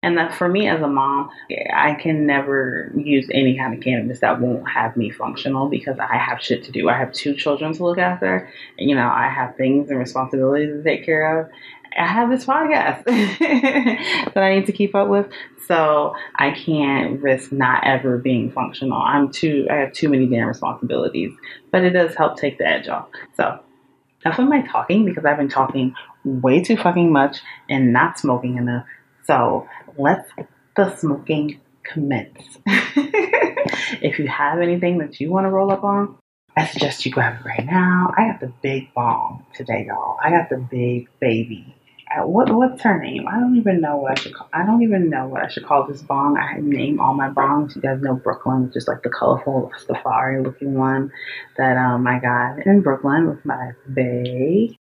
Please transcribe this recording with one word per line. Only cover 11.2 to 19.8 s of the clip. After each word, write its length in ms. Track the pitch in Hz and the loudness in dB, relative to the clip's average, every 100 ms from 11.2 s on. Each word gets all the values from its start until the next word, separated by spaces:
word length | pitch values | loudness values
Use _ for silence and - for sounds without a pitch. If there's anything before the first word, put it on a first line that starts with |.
| 156 160 | 2 0
of. 100 | 160 - - - - - | -4 -12 -20 -20 -12 -4
I 80 | 170 | 0
have 240 | 208 240 | 2 2
this 160 | 254 254 | 0 0
podcast 600 | 285 311 311 - - - | 0 2 2 0 -2 0
<laughs> 1300 | 240 202 185 320 277 262 285 247 - - - - | 2 0 0 2 2 2 2 0 -2 -4 -4 -2
that 100 | - | 2
I 120 | 190 196 | 4 4
need 100 | 196 | 0
to 80 | |
keep 200 | 202 202 | 0 0
up 140 | 202 196 | 2 2
with. 200 | 202 202 - - - - | 2 0 -6 -18 -20 0
So 480 | 170 156 151 147 - - - | 2 4 4 0 -4 -8 0
I 160 | 139 | 2
can't 680 | 151 - 156 143 139 - 139 | 0 -2 0 2 2 0 -2
risk 320 | 143 131 - | 2 0 0
not 340 | 139 127 127 - | 0 2 2 2
ever 300 | 131 131 123 | 0 0 -2
being 340 | 127 123 113 | 0 0 0
functional. 500 | 127 123 - 135 131 | -4 -6 -6 -4 0
I'm 300 | 123 143 139 | 0 2 0
too, 360 | - 160 147 - | 0 0 0 0
I 40 | |
have 180 | 147 | 0